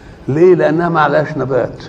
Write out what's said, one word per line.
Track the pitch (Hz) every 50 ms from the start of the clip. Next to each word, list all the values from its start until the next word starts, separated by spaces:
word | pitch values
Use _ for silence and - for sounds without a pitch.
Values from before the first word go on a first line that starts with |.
| - - - - -
ليه؟ | - 135 156 180 185 175
لأنها | 151 151 151 151 170 170 170
ما | 165 156
عليهاش | 151 143 143 156 147 156 147
نبات | 135 135 131 135 123 113 - - - -